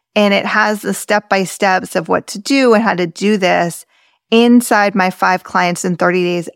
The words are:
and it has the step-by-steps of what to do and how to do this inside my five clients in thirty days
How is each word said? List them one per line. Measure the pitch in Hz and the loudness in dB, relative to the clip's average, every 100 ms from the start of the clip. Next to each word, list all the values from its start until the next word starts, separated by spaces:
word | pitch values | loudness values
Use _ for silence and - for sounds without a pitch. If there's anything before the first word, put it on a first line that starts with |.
| _ | _
and | 214 208 | 0 2
it | 202 202 | 0 0
has | 208 214 208 | 0 0 -2
the | 202 | -6
step-by-steps | 196 - 208 - 196 185 - 202 185 - - | -8 -2 -2 0 -2 -2 -2 0 0 -2 -6
of | 170 | -2
what | 180 - | -4 -4
to | 196 | -12
do | - 269 254 | -2 2 4
and | 220 | 4
how | 220 | 2
to | 180 180 | -2 -4
do | - 196 214 | -2 -2 0
this | 180 175 175 - - _ _ _ _ | 0 0 -2 -6 -20 _ _ _ _
inside | 226 240 240 240 214 202 | 2 6 4 4 0 2
my | 196 185 | 0 -2
five | - 185 185 | 0 -2 -2
clients | - 185 180 175 | -2 -2 -2 -2
in | 190 170 | -4 0
thirty | 180 185 | 0 0
days | 175 175 170 | 0 -2 -6